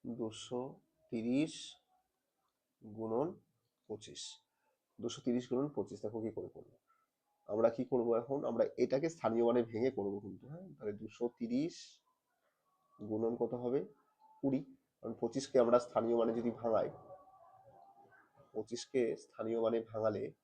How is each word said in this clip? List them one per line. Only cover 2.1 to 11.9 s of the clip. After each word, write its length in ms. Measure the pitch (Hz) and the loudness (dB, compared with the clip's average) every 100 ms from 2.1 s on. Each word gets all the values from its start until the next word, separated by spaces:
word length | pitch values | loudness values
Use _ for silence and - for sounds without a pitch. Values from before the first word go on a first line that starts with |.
| _ _ _ _ _ _ _ | _ _ _ _ _ _ _
গুণন 460 | 110 107 113 113 160 202 _ _ _ _ _ | -16 -8 -2 0 0 -4 _ _ _ _ _
পঁচিশ, 320 | 107 - - - - _ _ _ _ _ - | -12 -10 -12 -12 -14 _ _ _ _ _ -8
দুশো 200 | 120 - - | -6 -4 0
তিরিশ 200 | 120 123 | 0 0
গুণন 180 | 123 147 147 | -2 0 -4
পঁচিশ। 220 | 95 - 107 | -6 -6 -6
দেখো 120 | 113 | -4
কি 80 | 110 98 | -6 -6
করে 140 | 90 80 | -10 -12
করবো 200 | 76 _ _ _ _ _ _ _ - | -20 _ _ _ _ _ _ _ -4
আমরা, 200 | 107 117 - | 4 4 4
কি 80 | 123 | 0
করবো 200 | 127 117 117 | 2 4 2
এখন? 180 | 120 139 123 | 2 -2 0
আমরা 140 | 117 107 - | 2 0 2
এটাকে 240 | 123 131 165 160 | 2 2 0 0
স্থানীয় 280 | 113 113 117 | 0 4 6
মানে 120 | 120 113 | 4 2
ভেঙে 200 | 110 127 135 | 0 0 0
করবো 200 | 101 101 101 | -2 -4 -8
কিন্তু, 200 | 92 - | -14 -14
হ্যাঁ। 160 | 165 190 143 | -14 -14 -8
তাহলে 180 | 107 104 | -8 -6
দুশো 240 | 107 107 120 - | -12 -4 -4 -4
তিরিশ 360 | 226 240 330 - - | -2 0 -2 -6 -18